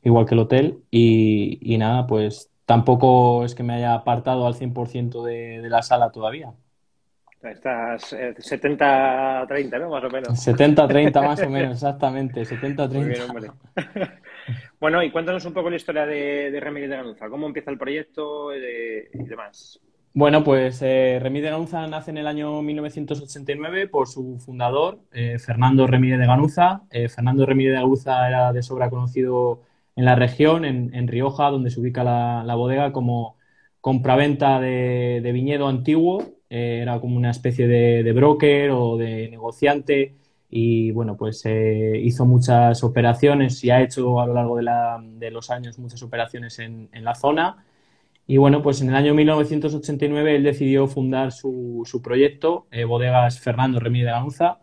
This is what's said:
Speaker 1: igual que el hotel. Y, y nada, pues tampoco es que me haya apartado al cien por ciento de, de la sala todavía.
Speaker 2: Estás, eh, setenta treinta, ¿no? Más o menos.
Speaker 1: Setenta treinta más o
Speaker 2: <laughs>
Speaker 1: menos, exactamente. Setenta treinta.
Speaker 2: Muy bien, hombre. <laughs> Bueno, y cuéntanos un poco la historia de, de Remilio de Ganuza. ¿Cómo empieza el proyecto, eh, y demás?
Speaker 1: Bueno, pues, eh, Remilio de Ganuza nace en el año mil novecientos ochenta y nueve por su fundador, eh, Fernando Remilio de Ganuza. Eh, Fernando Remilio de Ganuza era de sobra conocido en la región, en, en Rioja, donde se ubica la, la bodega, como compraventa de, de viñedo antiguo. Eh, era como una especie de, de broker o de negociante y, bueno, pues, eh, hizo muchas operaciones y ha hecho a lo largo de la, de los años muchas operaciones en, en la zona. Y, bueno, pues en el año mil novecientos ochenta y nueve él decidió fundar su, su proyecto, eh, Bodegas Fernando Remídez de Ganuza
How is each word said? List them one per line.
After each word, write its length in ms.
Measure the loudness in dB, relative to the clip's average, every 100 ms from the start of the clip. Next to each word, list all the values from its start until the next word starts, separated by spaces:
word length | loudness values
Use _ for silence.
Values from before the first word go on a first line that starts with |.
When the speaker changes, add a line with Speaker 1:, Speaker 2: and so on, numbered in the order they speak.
Speaker 1:
igual 220 | 6 4 6
que 100 | 2
el 40 |
hotel. 380 | 4 2 2 -4 _
Y, 680 | 4 4 6 4 2 -2 -6
y 160 | -2 0
nada, 300 | 2 0 0
pues 420 | -2 -2 -6 -20 _ 2
tampoco 760 | 2 4 4 6 6 4 2
es 120 | -2 -6
que 80 |
me 100 | -6
haya 200 | -4 -2
apartado 540 | 0 0 -2 -2 -2 -2
al 80 | -4
cien 180 | -8
por 140 | -8 -8
ciento 340 | -6 -6 -6 -8
de, 340 | -8 -10 -12
de 80 | -2
la 120 | -2
sala 320 | 2 2 0
todavía. 400 | -2 -6 -6 -16 -20 _ _ _ _ _ _ _ _
Speaker 2:
Estás, 720 | -18 -10 -6 -4 -6 -8 -10
eh, 220 | -10 -10 -12
setenta 1040 | -10 -6 -4 2 4 4 2 0 -2 -4 -4
treinta, 320 | -6 -4 -6
¿no? 100 | -6
Más 140 | -6
o 60 | -6
menos. 280 | -8 -6 -4
Speaker 1:
Setenta 480 | 0 4 6 6 4
treinta 360 | 4 4 2
más 180 | 0 -2
o 80 | -2
Speaker 2:
<laughs> 0 |
Speaker 1:
menos, 220 | -2 -4
exactamente. 760 | -2 -6 -2 -4 -4 -6 -6 -8
Setenta 420 | -8 -6 -4 -4
treinta. 200 | -4 -4
Speaker 2:
Muy 80 | -6
bien, 140 | -8
hombre. 220 | -12 -14 -20 _ -12
<laughs> 360 | -10 -8 -10 -10 -20 -18 -12 -12 -12 _
Bueno, 240 | 0 0
y 80 | 0
cuéntanos 340 | -2 -4 -6 -6
un 80 |
poco 160 | -6 -4
la 60 | -6
historia 320 | -6 -4 -4
de, 420 | -4 -4 -4 -6
de 100 | -6
Remilio 300 | -8 -10 -10
de 60 | -10
Ganuza. 340 | -12 -14 -14
¿Cómo 160 | -10 -8
empieza 240 | -10 -10
el 80 | -10
proyecto, 760 | -8 -8 -10 -12 -10 -10 -10
eh, 580 | -10 -10 -10 -10 -10 -12
y 100 | -14 -14
demás? 540 | -14 -16 _ -20 _ _ _ _
Speaker 1:
Bueno, 300 | 2 4 4
pues, 380 | 4 2 0 -2
eh, 380 | 0 2 2 0
Remilio 280 | -4 -4 -4
de 20 |
Ganuza 340 | -6 -6 -8 -8
nace 240 | -10 -10
en 80 | -8
el 80 | -6
año 380 | -6 -6 -6
mil 120 | -6 -6
novecientos 460 | -8 -10 -8 -8
ochenta 300 | -10 -12 -8
y 40 | -8
nueve 320 | -6 -6 -2
por 200 | -2 -2
su 320 | -6 -12 -12
fundador, 580 | -14 -4 -2 0 -2 -4 _
eh, 240 | -8 -6 -6
Fernando 480 | -4 2 4 6 6
Remilio 320 | 4 4 4
de 80 | 4
Ganuza. 560 | 4 2 2 2 2 _
Eh, 200 | -6 -6
Fernando 360 | -2 0 2 2
Remilio 280 | 4 2
de 60 | 2
Ganuza 480 | 2 0 0 0 0
era 240 | 2 0
de 120 | 0
sobra 260 | -6 -4 -4
conocido 720 | -2 -4 -2 -2 0 0 -4 _ _ _ 2
en 100 | 4
la 100 | 6
región, 500 | 2 4 4 4 0
en, 280 | -4 -6 -4
en 120 | -4
Rioja, 440 | -2 -4 0 0
donde 180 | 0 -4
se 100 | -4
ubica 240 | -4 -2
la, 400 | 0 0 -2 -4
la 120 | -4 -2
bodega, 360 | 0 0 -2
como 460 | -2 -2 -2 -6 _ _ _ _ _
compraventa 800 | -2 0 2 4 4 2 2 2
de, 640 | 0 -2 -2 -2 -2 -2
de 100 | -2
viñedo 360 | -2 -2 -2 -2
antiguo. 560 | -2 0 2 2 0 -8 _ _
Eh, 300 | -6 -4 -4
era 180 | -4 -4
como 160 | -2 0
una 140 | 0
especie 380 | 0 -4 2 4
de, 360 | 6 6 4
de 80 | 4
broker 600 | 6 6 6 4 4 2
o 260 | 0 0 -2
de 320 | -4 -6 -10
negociante 840 | -10 -12 0 0 0 0 0 0 _ _ _ _
y, 420 | -2 0 2 0
bueno, 240 | -2 -4 -4
pues, 300 | -6 -6 -2
eh, 520 | 0 0 0 -2 0
hizo 220 | -2 2 4
muchas 580 | 4 6 6 6 4
operaciones 800 | 0 2 2 4 4 4 0 0
y 80 | 2
ha 100 | 4
hecho 380 | 2 0 0 0
a 80 | 0
lo 60 |
largo 240 | 0 -2 -2
de 60 |
la, 380 | -2 -2 -2 -6
de 300 | -14 -14 -12
los 180 | -12 -10
años 300 | -10 -10 -14
muchas 240 | -16 -16
operaciones 560 | -10 -8 -8 -8 -14 -14
en, 300 | -14 -14 -18
en 140 | -10 -8
la 100 | -2
zona. 480 | 0 0 -2 -4 _ _ _ _ _ _ 2
Y, 80 | 6
bueno, 260 | 8 6
pues 200 | 2 0
en 80 | 0
el 60 | 2
año 180 | 4
mil 140 | 4 4
novecientos 460 | 2 0 -2 -4
ochenta 300 | -6 -6 -4
y 60 | -2
nueve 260 | 0 2 2
él 80 |
decidió 440 | 2 0 0 2 2
fundar 440 | -2 -2 -2 -4
su, 520 | -6 -8 -8 -8 -10 -8
su 160 | -10
proyecto, 640 | -2 4 2 2 -2 -2 _
eh, 140 | -6
Bodegas 560 | -2 0 2 4 2 0
Fernando 400 | -4 0 0 0
Remídez 280 | 0 0 0
de 40 |
Ganuza 480 | -2 -4 -2 -2 -2